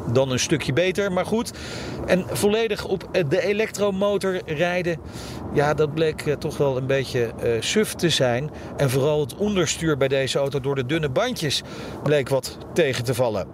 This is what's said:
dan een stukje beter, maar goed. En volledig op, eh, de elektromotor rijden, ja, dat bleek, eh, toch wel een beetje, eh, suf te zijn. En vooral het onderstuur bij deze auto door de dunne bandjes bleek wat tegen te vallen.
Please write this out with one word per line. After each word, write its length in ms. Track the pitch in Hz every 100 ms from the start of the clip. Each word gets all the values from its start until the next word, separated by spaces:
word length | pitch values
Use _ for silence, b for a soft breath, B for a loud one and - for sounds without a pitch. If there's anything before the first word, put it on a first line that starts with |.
| -
dan 180 | 120 135
een 80 | 127
stukje 340 | - 151 -
beter, 400 | 143 185 190 202
maar 140 | 180 175
goed. 260 | 220 240 B B B B B -
En 180 | 185 -
volledig 520 | - 202 214 226 208
op, 240 | - 190 -
eh, 120 | 180 147
de 140 | 175 180
elektromotor 920 | 202 220 - 202 190 202 196 190 180 -
rijden, 520 | 147 175 180 175 165 B B B B -
ja, 220 | 139 143
dat 200 | 151 151
bleek, 260 | 156 160 156
eh, 140 | 156
toch 220 | 135 156 -
wel 200 | 143 127
een 100 | 131
beetje, 340 | 135 127 127 113 -
eh, 80 | 120 113
suf 340 | - 214 208
te 140 | - 170
zijn. 420 | - 127 120 147 B B -
En 140 | 139
vooral 300 | 135 139 151
het 160 | 147 -
onderstuur 600 | 208 196 160 - 160 139
bij 120 | 135
deze 300 | 139 131 156
auto 220 | 139 143
door 140 | 135
de 120 | 139 127
dunne 220 | 160 151
bandjes 540 | 143 247 240 151 - B B B B
bleek 260 | 143 147 120
wat 300 | 135 - - -
tegen 300 | - 147 117
te 100 | 117
vallen. 320 | 117 123 101 87